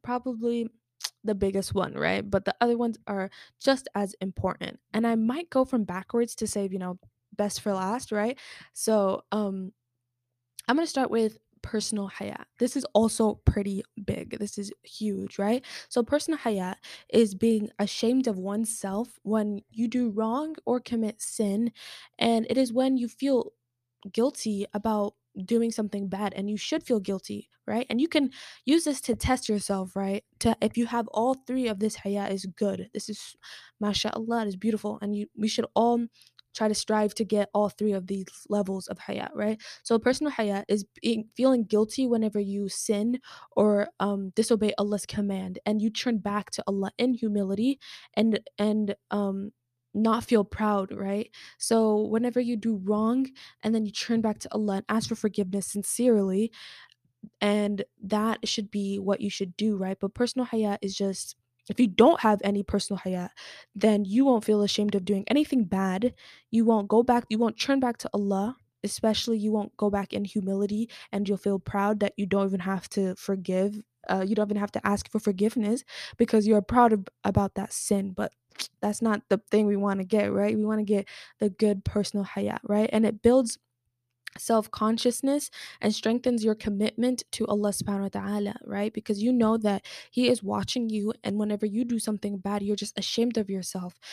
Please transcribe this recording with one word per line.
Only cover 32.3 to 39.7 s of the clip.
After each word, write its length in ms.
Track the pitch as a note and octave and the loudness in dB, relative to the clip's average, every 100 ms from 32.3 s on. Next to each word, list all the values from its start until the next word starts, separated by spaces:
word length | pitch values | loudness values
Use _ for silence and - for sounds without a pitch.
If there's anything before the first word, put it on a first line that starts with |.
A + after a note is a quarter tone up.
| G3 F#3+ | -4 -6
good. 420 | - G#3 F#3+ F3+ | -2 -2 -2 -8
This 140 | - - | -10 -10
is, 260 | G#3 - - - - - _ | -12 -14 -20 -20 -20 -20 _
mashallah, 640 | G#3 G3 G#3+ - A3+ A#3 G#3+ | -2 0 -2 -4 -2 -2 -2
is 80 | |
beautiful. 440 | F#3 G#3+ G#3+ G#3+ G#3+ | -2 -2 -2 -4 -6
And 140 | G#3 G#3 | -4 -4
you, 100 | G#3+ | -6
we 140 | - G#3+ | -4 -2
should 180 | - A3 | 0 0
all 320 | - A#3 A#3+ A#3 _ - _ _ | 2 4 2 -2 _ -20 _ _
try 140 | - A3 | -2 0
to 60 | |
strive 420 | G#3 - G#3+ G#3 - | 0 0 0 0 -2
to 80 | |
get 260 | G3+ G#3 G3 | -2 0 0
all 160 | G#3 G#3 | 0 0
three 220 | - G#3 | 0 0
of 160 | G3 F3+ | 0 -4
these 400 | G3 F#3 - - | -8 -8 -16 -2
levels 380 | G#3 F#3+ F#3+ - | -2 0 -4 -6
of 140 | F#3+ | -10
haya, 280 | - - - | -8 -8 -6
right? 260 | D4+ G#3 A3 - | -4 -2 -4 -8